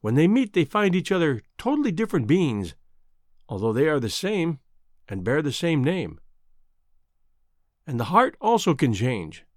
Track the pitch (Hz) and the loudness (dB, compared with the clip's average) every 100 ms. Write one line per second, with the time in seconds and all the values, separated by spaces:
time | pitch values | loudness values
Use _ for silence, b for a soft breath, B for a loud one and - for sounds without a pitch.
0 | 107 127 170 233 240 185 156 208 202 180 | 2 4 4 4 2 0 0 2 2 0
1 | 175 190 160 120 - - 240 302 269 170 | 0 0 0 -2 -8 -8 -2 0 0 -2
2 | 220 175 110 175 160 104 87 - _ - | -2 -2 2 2 2 -2 -6 -10 _ -20
3 | _ _ _ _ - 98 110 110 156 147 | _ _ _ _ -10 -4 -2 2 2 2
4 | 117 - 185 214 165 156 _ _ _ _ | -2 -4 -2 -2 -2 -4 _ _ _ _
5 | - 98 92 143 143 - 170 160 131 185 | -10 -6 -2 0 -2 -2 0 0 0 -2
6 | 98 - - _ _ _ _ _ _ _ | -6 -12 -20 _ _ _ _ _ _ _
7 | _ _ _ _ _ _ _ _ - 123 | _ _ _ _ _ _ _ _ -10 -6
8 | 113 196 262 - 220 233 - 147 139 104 | 0 2 2 0 0 2 2 0 0 0
9 | 123 113 78 - _ | -2 -4 -8 -16 _